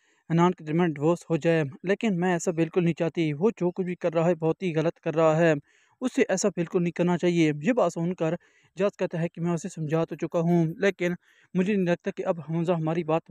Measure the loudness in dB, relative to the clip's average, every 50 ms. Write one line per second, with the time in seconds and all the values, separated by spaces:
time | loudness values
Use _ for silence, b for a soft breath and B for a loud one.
0 | _ _ _ _ _ 0 2 4 4 4 2 0 -4 -2 0 0 0 0 0 0
1 | 0 0 0 0 -2 -4 -4 0 2 2 2 2 0 -2 -6 -8 -4 -2 -2 0
2 | 0 -2 0 0 0 0 0 0 -2 -2 0 0 -2 0 0 0 2 2 0 0
3 | -2 -4 -2 -2 -2 -2 -2 0 -2 -2 0 0 -4 -4 -2 -4 -6 -6 -6 -4
4 | -4 -2 0 2 2 2 0 0 0 -2 -2 -2 -4 -2 -2 0 -2 -2 -2 _
5 | -6 -4 0 2 4 4 4 4 4 4 4 2 b b b b b b b b
6 | -6 -4 0 0 0 0 0 0 0 -2 -2 -2 -6 -2 0 0 0 0 0 0
7 | 0 0 0 0 0 0 2 4 2 2 2 0 -2 0 2 2 2 0 0 -2
8 | -4 -4 -2 -2 -2 -2 -2 -4 b b b b b b b -2 -2 -2 -2 -2
9 | -6 -4 -4 -4 -4 -4 -6 -4 -4 -2 -2 -2 -4 -8 -8 -8 -4 -2 0 0
10 | 0 -2 -4 -8 -6 -2 -2 0 2 4 4 4 4 2 0 0 0 0 0 0
11 | -2 -4 -4 -4 b b b b b b -2 0 0 2 2 0 2 0 0 -2
12 | -2 -8 -8 -6 -4 -4 -4 -4 -4 -6 -4 -2 0 0 0 0 0 -2 -2 -2
13 | -2 -2 -2 -2 -2 -4